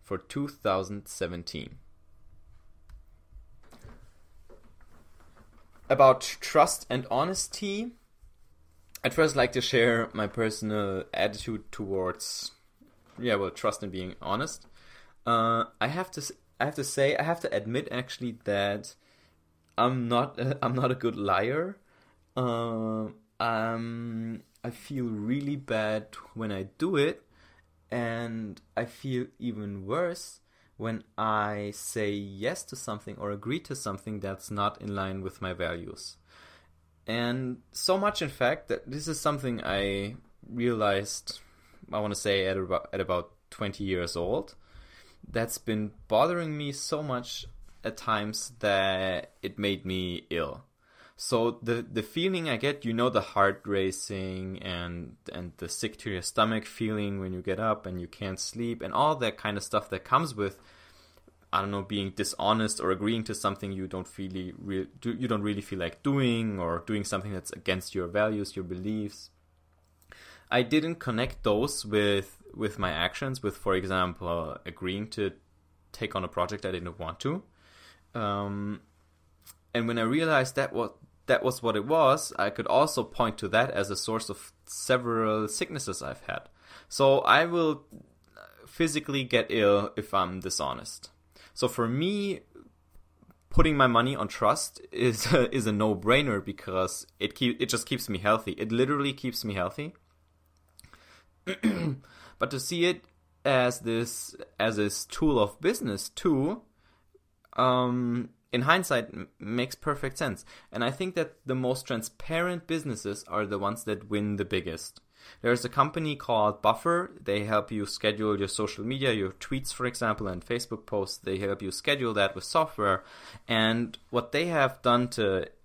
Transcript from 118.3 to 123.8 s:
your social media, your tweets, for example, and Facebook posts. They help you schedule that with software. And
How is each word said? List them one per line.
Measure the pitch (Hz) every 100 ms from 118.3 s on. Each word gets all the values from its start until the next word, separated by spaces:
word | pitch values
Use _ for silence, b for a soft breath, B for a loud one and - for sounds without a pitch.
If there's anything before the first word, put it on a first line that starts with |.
| 101
your | 98
social | - 107 - 107
media, | 135 135
your | 110 95
tweets, | - - 135 -
for | - 123
example, | - 113 104 101
and | 90 -
Facebook | 120 - 110 -
posts. | 104 95 -
They | - 95
help | 101 98
you | 98
schedule | - - 143 120
that | 104 98 92
with |
software. | - 165 156 - 104 92 B B B B -
And | 113 110 117